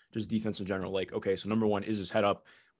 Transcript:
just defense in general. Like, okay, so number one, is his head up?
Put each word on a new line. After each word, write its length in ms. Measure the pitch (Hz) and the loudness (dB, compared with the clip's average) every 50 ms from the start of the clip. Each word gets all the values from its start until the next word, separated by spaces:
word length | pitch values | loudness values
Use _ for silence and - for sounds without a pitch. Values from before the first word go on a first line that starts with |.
| _ _ - | _ _ -6
just 160 | 117 107 - | -6 -4 -2
defense 300 | 113 110 110 110 98 - | -2 0 0 -2 -2 -4
in 60 | 101 | -4
general. 260 | 90 101 95 92 95 95 | -2 -2 -2 -2 -2 -2
Like, 200 | 95 92 - - | -2 -2 -2 -4
okay, 220 | 110 - 101 95 | -2 0 0 0
so 120 | 92 - 98 | 0 0 0
number 180 | 110 110 110 | 0 2 4
one, 160 | 107 104 98 101 | 4 2 2 0
is 140 | - 110 104 | -2 -2 -4
his 120 | 95 - | -2 0
head 140 | - 110 101 | 2 4 4
up? 220 | 101 95 - - - - - _ _ _ _ | 4 2 0 -4 -14 -20 -20 _ _ _ _